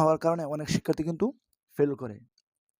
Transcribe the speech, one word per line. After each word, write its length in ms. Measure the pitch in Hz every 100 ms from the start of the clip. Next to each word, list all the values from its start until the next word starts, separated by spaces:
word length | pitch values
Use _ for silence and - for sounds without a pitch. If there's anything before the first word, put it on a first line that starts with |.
হওয়ার 180 | 156 156
কারণে 260 | 165 170
অনেক 240 | 147 151 147
শিক্ষার্থী 280 | - - 156
কিন্তু 220 | 156 165 233 - _ _ _ -
ফেল 160 | 143
করে। 220 | 135 120 104 120 _ _ _ _